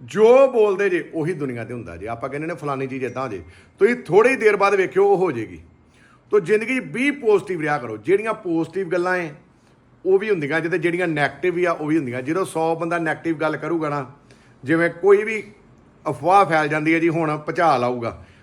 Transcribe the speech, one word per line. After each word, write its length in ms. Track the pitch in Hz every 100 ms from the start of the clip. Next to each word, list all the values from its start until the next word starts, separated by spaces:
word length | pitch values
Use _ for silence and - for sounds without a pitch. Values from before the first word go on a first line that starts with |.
ਜੋ 440 | 123 160 220 254 269
ਬੋਲਦੇ 420 | 247 208 190 202
ਜੇ, 200 | 175 147
ਉਹੀ 200 | 160 151
ਦੁਨੀਆ 300 | 170 139 120
'ਤੇ 100 | 113
ਹੁੰਦਾ 240 | 123 113 87
ਜੇ। 100 | 104
ਆਪਾਂ 220 | 117 139
ਕਹਿੰਦੇ 180 | 139 160
ਨੇ, 60 |
"ਫਲਾਨੀ 340 | 170 147 135 131
ਚੀਜ਼ 180 | 131 127
ਇੱਦਾਂ 240 | 123 131
ਜੇ," 120 | 98 80 - - _
ਤੁਸੀਂ 160 | 208 240
ਥੋੜ੍ਹੀ 400 | - 175 233 262
ਦੇਰ 200 | 214 202
ਬਾਅਦ 200 | 196 202
ਵੇਖਿਓ, 300 | 180 185 202
ਉਹ 120 | 190
ਹੋ 140 | 185
ਜਾਏਗੀ। 280 | 120 104 85 - _ _ _ _ _ _
ਤੋ 80 | 208
ਜ਼ਿੰਦਗੀ 400 | 165 214 226 262
'ਚ 40 | 170
ਵੀ 260 | 165 277
ਪੋਜ਼ਿਟਿਵ 500 | 285 226 202 - 180
ਰਿਹਾ 160 | 151 147
ਕਰੋ। 200 | 120 107
ਜਿਹੜੀਆਂ 360 | 104 202 220
ਪੋਜ਼ਿਟਿਵ 560 | 214 185 165 160 190 185
ਗੱਲਾਂ 280 | 175 180 180
ਏ, 120 | 165 143 _ _ _ _ _ _ 175
ਉਹ 140 | 190
ਵੀ 100 | 220
ਹੁੰਦੀਆਂ, 320 | 190 143 160
ਜਿੱਦਾਂ 180 | 165 175
ਜਿਹੜੀਆਂ 280 | 165 170 180
ਨੈਗੇਟਿਵ 480 | 147 139 - 185 170
ਵੀ 100 | 175
ਆ, 60 |
ਉਹ 160 | 165 151
ਵੀ 100 | 160
ਹੁੰਦੀਆਂ। 240 | 131 123
ਜਦੋਂ 240 | 127 170 185
ਸੌ 300 | 160 160 165
ਬੰਦਾ 220 | 170 170
ਨੈਗੇਟਿਵ 400 | 160 147 165 156
ਗੱਲ 200 | 156 147
ਕਰੂਗਾ 320 | 151 165 151
ਨਾ, 220 | 143 123 - _ - _ _
ਜਿਵੇਂ 260 | 123 165 170
ਕੋਈ 340 | 170 190 202
ਵੀ 200 | 214 220 - - _ - _ _ 151
ਅਫਵਾਹ 360 | 147 151 196 190
ਫੈਲ 220 | 160 151
ਜਾਂਦੀ 260 | 156 156
ਹੈ 60 | 165
ਜੀ, 100 | 165
"ਹੁਣ 280 | 160 156 151
ਭੁਚਾਲ 460 | 151 165 170 131
ਆਊਗਾ," 420 | 123 123 117 92 - _